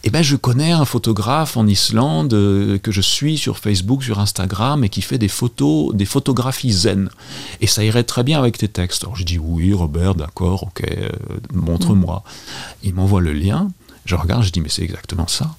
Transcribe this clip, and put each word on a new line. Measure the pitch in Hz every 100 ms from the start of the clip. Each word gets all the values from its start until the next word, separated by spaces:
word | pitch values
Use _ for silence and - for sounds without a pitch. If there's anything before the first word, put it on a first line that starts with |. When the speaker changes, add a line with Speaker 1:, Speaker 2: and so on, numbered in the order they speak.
Speaker 1:
Eh | 117
ben, | 151
je | 151
connais | 139 127 123 156
un | 170
photographe | 135 120 113 104 104 147 156 120
en | 107
Islande, | 98 - 110 139 160 151
euh, | 107 101 98 101 98
que | 110
je | 98
suis | 90 - 143 156
sur | - 104
Facebook, | 107 98 95 135
sur | 131 101
Instagram, | 104 - 95 95 120 151
et | 107
qui | -
fait | - 131
des | 104
photos, | - 120 - 139 156 147
des | 98
photographies | 101 143 135 131 127 - 127
zen. | 98 101 98 95 - - - - -
Et | 104
ça | -
irait | 107 113
très | 117 -
bien | 123 156
avec | 123 -
tes | 104
textes. | - 90 -
Alors, | -
je | -
dis : « | 87 87
Oui, | 80 82 90
Robert, | 101 82 80 92 87
d'accord, | 73 - 87 92
ok, | - -
euh, | - - - - - - -
montre-moi. » | 90 80 85 95 101 85 90 -
Speaker 2:
Mm. | - - - - - 98
Speaker 1:
Il |
m'envoie | 90 95 101
le | 85
lien. | 73 90 143 196 180 - -
Je | - 87
regarde, | 85 123
je | 101
dis : « | 87
Mais | 76
c'est | -
exactement | 85 - - 87 82
ça. » | - 160